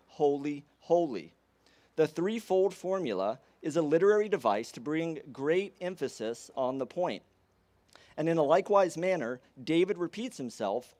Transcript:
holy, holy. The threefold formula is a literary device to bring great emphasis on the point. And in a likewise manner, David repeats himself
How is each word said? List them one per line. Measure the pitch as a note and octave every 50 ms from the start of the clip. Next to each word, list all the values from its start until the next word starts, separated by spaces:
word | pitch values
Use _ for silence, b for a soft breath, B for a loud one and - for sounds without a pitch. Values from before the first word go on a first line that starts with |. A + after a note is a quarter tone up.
| _
holy, | _ - - D3+ C#3+ C#3+ C#3 C#3 D3 D3 C#3+ C#3+ _ _ _
holy. | _ - E3 F3 E3+ D3 A#2 F#2 D2+ E2 _ _ _ _ _ _ b b b b b b b
The | - D#3
threefold | D3 - E3+ E3+ G3+ A3+ A#3 - - F#3 F#3 F#3+ G3 -
formula | - - F3+ F#3+ F#3+ F3 B2 G2+ F#2 F#2+ G#2 A#2 - b b b b
is | b D#3+ C#3
a | E3+
literary | D#3+ C#3+ D#3 E3 F#3+ G3+ G#3+ G#3+ G#3+
device | G#3 G#3 E3 A2+ A2 G2+ G#2+ A#2 - -
to | C3+
bring | A2+ D3 D#3 D#3+ E3 E3 D#3+ - - D3+
great | A#2+ C3+ C3+ D3 E3 F#3 G3+ G3 - -
emphasis | F3+ F3+ F#3+ - C#3+ A#2+ - - A2 A2 A#2 - - - -
on | C3+ C3 B2 C3
the | C3+ C3
point. | A2+ - E3+ F3+ D#3 G#2+ - - _ _ _ _ _ _ _ _ _ _ _ _ B B B B B B
And | B D#3
in | E3 E3
a | E3 D3+
likewise | C#3 D#3+ F#3 F#3+ - G3+ G3 F#3+ E3+ -
manner, | D#3+ E3+ F#3+ F#3 - A#2+ A2+ B2+ B2 b b b C3 B2
David | - D#3+ E3 F3+ F#3 G3+
repeats | F3 F3 E3 - G3+ A#3+ B3+ -
himself | - C3+ A#2 - - A2+ G2 G2+ B2 A#2+ - _